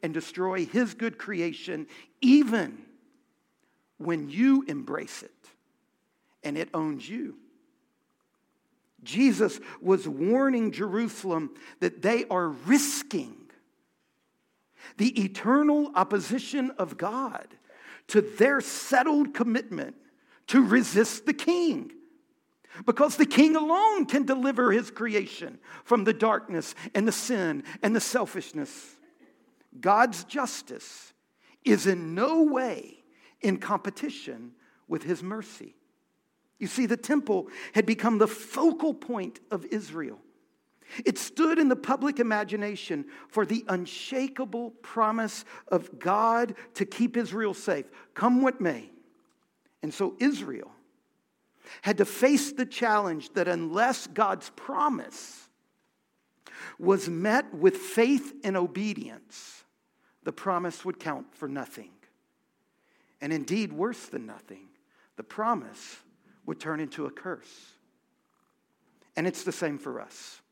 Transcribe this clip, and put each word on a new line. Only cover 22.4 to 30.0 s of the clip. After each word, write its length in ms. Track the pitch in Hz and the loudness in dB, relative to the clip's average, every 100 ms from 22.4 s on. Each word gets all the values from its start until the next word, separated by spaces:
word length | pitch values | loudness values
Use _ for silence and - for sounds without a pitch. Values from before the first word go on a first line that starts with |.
| _ _ _ - - | _ _ _ -8 0
Because 300 | 233 294 - | 4 4 4
the 100 | 302 | 4
king 300 | - 311 311 | 8 6 6
alone 500 | 311 349 427 415 302 | 2 4 4 4 0
can 180 | 285 | 0
deliver 460 | 254 262 262 240 233 | 0 0 0 2 4
his 200 | 208 214 | 4 0
creation 680 | - 226 208 190 - 170 - - - | -6 -2 -2 -4 -10 -14 -16 -20 -20
from 220 | - 233 | 2 4
the 80 | 196 | 4
darkness 640 | 220 220 202 - 170 - - - | 2 2 2 0 -6 -6 -12 -4
and 140 | - 220 | 0 0
the 40 | |
sin 520 | - - 240 170 147 - - | 0 -2 0 0 -2 -8 -4
and 140 | 202 226 | 0 0
the 40 | |
selfishness. 960 | - 247 214 190 - 151 139 - - - _ _ _ _ _ _ _ - | 0 -2 -2 -6 -10 -8 -10 -12 -20 -20 _ _ _ _ _ _ _ -4
God's 420 | 175 208 | 2 6